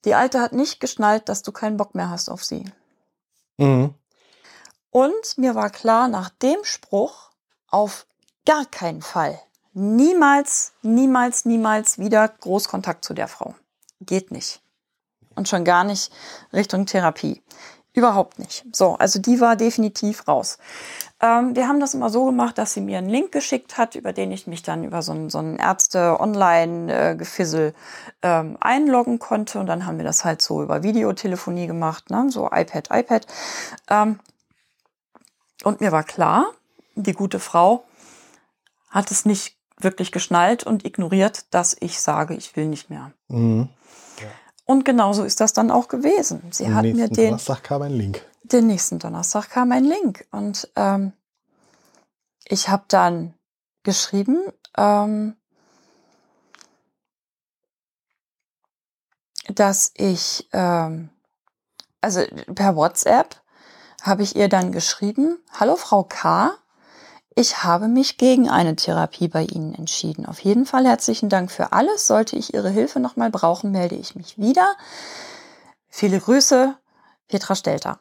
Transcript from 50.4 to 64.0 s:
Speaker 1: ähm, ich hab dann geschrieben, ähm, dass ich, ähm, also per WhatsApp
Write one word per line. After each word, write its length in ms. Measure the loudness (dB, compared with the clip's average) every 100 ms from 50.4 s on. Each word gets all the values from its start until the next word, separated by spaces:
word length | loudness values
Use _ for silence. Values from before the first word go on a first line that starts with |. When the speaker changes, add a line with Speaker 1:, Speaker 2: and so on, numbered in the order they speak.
| -6 -6 -8 -2
Speaker 1:
ähm, 380 | 0 0 -2 -8 _ _ _ _ _ _ _ _ _ _ _ _
ich 240 | -6 -4 0
hab 180 | -2 _
dann 420 | 2 2 0 -8 -14 _ _ _ _
geschrieben, 580 | -4 -2 -2 -2 0 0 -2 -10 -8 0
ähm, 600 | 2 4 0 -2 -6 -8 _ _ _ _ _ _ _ _ _ _ _ _ _ _ _ _ _ _ _ _ _ _ _ _ _ _ _ _ _ _ _ _ _ _ _ _ _ _ _ -14 -10
dass 360 | 2 2 4 -2
ich, 540 | 0 0 0 -4 -6 -6
ähm, 560 | -2 0 0 -2 -6 -12 _ _ _ _ _ _ _ -20 _
also 180 | -2 0 -2 -6 -14
per 220 | 0 2 4
WhatsApp 600 | 2 2 2 4 2 -6 _ _ -20 -20 -20 -8